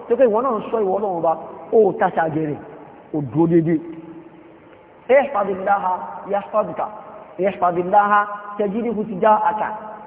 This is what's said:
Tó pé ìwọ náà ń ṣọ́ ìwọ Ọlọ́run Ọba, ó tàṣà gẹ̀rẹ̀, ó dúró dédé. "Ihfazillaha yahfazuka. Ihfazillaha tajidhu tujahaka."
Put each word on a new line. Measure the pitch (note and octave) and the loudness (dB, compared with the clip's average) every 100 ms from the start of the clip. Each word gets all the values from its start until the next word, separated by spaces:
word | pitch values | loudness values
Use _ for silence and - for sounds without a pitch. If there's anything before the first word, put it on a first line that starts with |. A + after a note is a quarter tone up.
Tó | - A3+ | -2 4
pé | C4 | 4
ìwọ | G#3 | 4
náà | C4 | 0
ń | A3 | -2
ṣọ́ | F3+ A3+ | -4 -2
ìwọ | G3+ F#3+ | 0 0
Ọlọ́run | G#3 F3 | -2 -2
Ọba, | E3 D#3+ - - - | 0 -2 -6 -16 0
ó | A3+ G3+ | 4 4
tàṣà | - F#3+ F3 E3 | 4 0 2 -2
gẹ̀rẹ̀, | D3+ D#3 C3+ - - - - - | 0 -4 -6 -10 -20 -20 -20 -8
ó | D#3 | -6
dúró | C#3 B2 E3+ | -4 2 4
dédé. | E3+ D#3+ D#3+ - - - - - - - - - - - - - | 4 4 0 -2 -14 -16 -18 -20 -20 -20 -20 -20 -20 -20 -20 4
"Ihfazillaha | C4 C4+ G3+ G3 F#3 F#3+ G3+ F#3 F#3 G3+ - - | 4 4 -2 -2 -2 0 0 0 -4 -6 -12 -6
yahfazuka. | G3+ G3+ A3 F#3+ D3+ C#3 - - - - - | -6 -2 -2 -2 -4 -8 -8 -18 -18 -20 -2
Ihfazillaha | F#3+ F#3 F3 F3 F3 G#3 G3+ G#3 G#3 - - | -2 0 0 0 4 4 6 4 2 -6 -12
tajidhu | - G#3 G3+ A#3+ G#3 | -4 -4 -2 -4 -4
tujahaka." | A3 F#3 G#3+ G#3+ G#3+ A3 - - - - | -6 0 4 4 2 -2 -6 -8 -12 -16